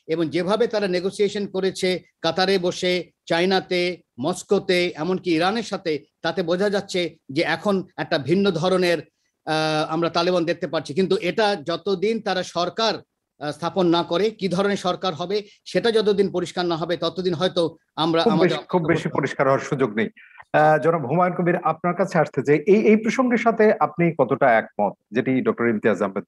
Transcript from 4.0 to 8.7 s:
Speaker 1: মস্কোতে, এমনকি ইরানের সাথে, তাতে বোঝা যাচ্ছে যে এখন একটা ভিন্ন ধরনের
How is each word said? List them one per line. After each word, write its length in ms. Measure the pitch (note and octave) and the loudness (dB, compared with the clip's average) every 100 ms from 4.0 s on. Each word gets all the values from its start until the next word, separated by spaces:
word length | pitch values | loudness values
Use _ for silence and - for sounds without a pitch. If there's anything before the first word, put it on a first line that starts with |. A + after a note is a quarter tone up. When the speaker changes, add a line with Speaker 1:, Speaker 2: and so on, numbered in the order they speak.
| _ - | _ -6
Speaker 1:
মস্কোতে, 720 | D3 F3+ - G3 F#3+ F3+ F3 D3 | -4 -4 0 0 2 0 0 -2
এমনকি 380 | E3+ F#3 F3+ | -4 -2 0
ইরানের 280 | D#3+ F3+ A3+ | 2 2 -2
সাথে, 420 | - F#3+ E3+ C#3+ - _ | -4 -6 -4 -6 -8 _
তাতে 200 | E3 E3 | -4 -2
বোঝা 280 | E3 F3+ G3+ | -2 0 0
যাচ্ছে 460 | G3 F#3+ F#3 E3+ D#3+ - | -2 -2 -4 -4 -8 -6
যে 140 | C3+ | -2
এখন 420 | D3+ D#3+ G#3 F#3+ - - | -2 -2 0 -2 -4 -8
একটা 220 | D#3 D#3+ | -2 -2
ভিন্ন 320 | C3+ F#3 G3 | 0 2 2
ধরনের 480 | D#3+ F3+ | 0 0